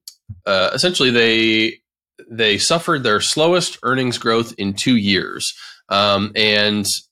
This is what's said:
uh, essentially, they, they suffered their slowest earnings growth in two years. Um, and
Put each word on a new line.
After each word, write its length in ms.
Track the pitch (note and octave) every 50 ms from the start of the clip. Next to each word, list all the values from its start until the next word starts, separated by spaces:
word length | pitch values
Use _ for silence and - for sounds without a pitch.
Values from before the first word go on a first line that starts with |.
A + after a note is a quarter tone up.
| _ - - _ _ - F#2+ F2 -
uh, 260 | G2+ G2 F#2+ F#2 - -
essentially, 360 | C3+ E3 F#3 F3+ - C#3+ B2+
they, 680 | A#2+ A#2+ A2+ A2+ A2+ A2+ A2+ A2+ A2 A2 A2 A2 - - _ _ _ _ _ _ _ - - -
they 280 | A#2 A2 A2+ G#2+ G#2 G2+
suffered 420 | - - E3 E3+ E3 - E3 C#3
their 180 | B2 A#2 G#2+ G2+
slowest 600 | - - - D#3 D#3 E3+ F3+ F3+ E3+ - - -
earnings 380 | - B2 C3 C3 B2+ B2+ A#2 -
growth 340 | - A#2+ A2+ A2+ A#2 A#2 - -
in 160 | G2 G2 G2
two 220 | - - C3+ B2+
years. 580 | A2+ G2+ G2+ F#2+ F2+ - - G1+ - - - - - - - - - _ -
Um, 420 | G2 G2+ G#2 G2+ G2+ G2 G2+ G#2 G#2
and 500 | A2+ G#2+ G#2+ G#2 G#2 G#2 G#2 G#2 G#2 G2 G2+ - - - _